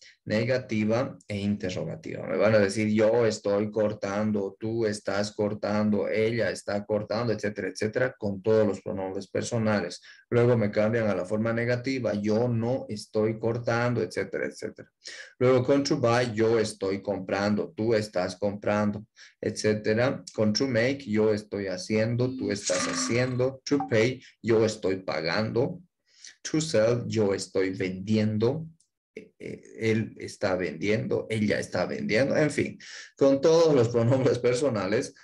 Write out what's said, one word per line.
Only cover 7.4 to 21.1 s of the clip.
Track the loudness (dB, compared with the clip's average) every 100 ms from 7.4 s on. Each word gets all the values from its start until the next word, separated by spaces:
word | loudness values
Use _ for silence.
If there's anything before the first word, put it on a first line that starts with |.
| -4 -4 -6
etcétera, | -4 -2 0 -2 -2
con | -6 -4
todos | 2 4 4
los | 0
pronombres | -6 -6 -6 -8 -6
personales. | -6 -4 -2 0 0 -2 -8 -18 -20 -2
Luego | 2 4 4
me | 2
cambian | 2 0 2 0
a | -2
la | -2
forma | -2 -2
negativa, | -2 0 -2 -2 -2 -2 -2
"Yo | 0 2 2
no | 0 0 -2 -4
estoy | -12 -6 0 0 0
cortando", | -2 -2 0 0 0 0
etcétera, | -2 -4 -6 -4 -6
etcétera. | -8 -12 -12 -20 _ -18 -16 -14 0
Luego | 4 4
con | 4 2
to | 2 2
buy, | 2 2 2
"Yo | 0 2 2
estoy | 0 -2 -4 -4
comprando", | -4 -6 -2 0 2 0 -2 -2
"Tú | 0
estás | 0 0 -2 -4 -2
comprando", | -4 -4 -2 0 0 -2 -8 _ -20 _
etcétera. | -6 -2 0 0 0 0 0 -2 -6
Con | -2 0
to | 2 0
make, | 2 0 -2
"Yo | -2